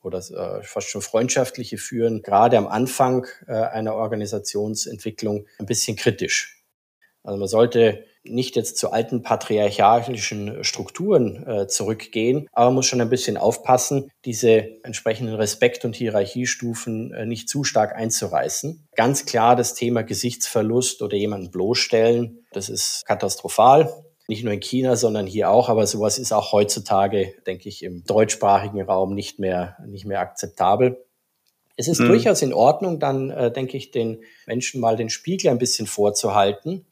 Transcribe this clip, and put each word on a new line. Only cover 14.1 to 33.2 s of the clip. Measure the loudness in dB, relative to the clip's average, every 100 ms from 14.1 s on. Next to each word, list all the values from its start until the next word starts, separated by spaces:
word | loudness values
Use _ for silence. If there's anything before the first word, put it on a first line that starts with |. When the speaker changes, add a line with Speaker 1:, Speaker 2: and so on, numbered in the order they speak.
| _ -8
Speaker 1:
diese | 0 4 4 4 -12
entsprechenden | -12 -6 -4 -4 -4 -2
Respekt- | -2 2 2 2 -6
und | -4
Hierarchiestufen, | -2 0 -2 -4 -4 -4 -6 -8 -6 -6 -8
äh, | -8 -6
nicht | -6 -6
zu | -4
stark | 0 0 0 -2
einzureißen. | -4 -2 -2 -2 -2 -4 -8 -10 _ 0
Ganz | 2 2 -2
klar | 2 4 4
das | 2
Thema | -2 -2 -2
Gesichtsverlust | -2 -4 -4 -4 -4 0 2 2 0 -4
oder | -4 -2
jemanden | -2 -4 -8
bloßstellen, | -4 -2 0 2 4 4 4 0 -8 _
das | -10 -8
ist | -6 -6 -6 -4
katastrophal. | -2 -2 -4 -6 4 8 8 6 -2 -20 _ -10
Nicht | -6 -4
nur |
in | -4
China, | -4 -2 0 2
sondern | 2 0 -4
hier | -2 4
auch. | 4 4
Aber | 2 2
sowas | 2 0 0
ist | 0
auch | 0 2
heutzutage, | 2 2 0 0 0 2 0 -2 -6 -10
denke | -10 -12
ich, | -12
im | -12 -12 0
deutschsprachigen | 2 2 2 4 4 2 -6
Raum | 0 0 0
nicht | -2 -8 -6
mehr, | -2 -2 -4 -10 -18
nicht | -14 -6
mehr | -4
akzeptabel. | -6 -8 -12 -2 2 4 2 0 _ _ _ _ _ _ _ -8
Es | -2
ist | 2
Speaker 2:
Mhm. | 6
Speaker 1:
durchaus | 6 6 2
in | 2
Ordnung, | 4 4 4 0 -2
dann, | -2 -2